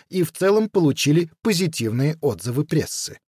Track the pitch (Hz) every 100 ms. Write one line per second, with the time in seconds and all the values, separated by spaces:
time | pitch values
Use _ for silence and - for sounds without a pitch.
0 | - 185 165 - 190 214 220 196 156 135
1 | 143 160 170 _ 226 180 180 - 113 117
2 | 143 160 143 104 120 123 151 156 95 -
3 | - - _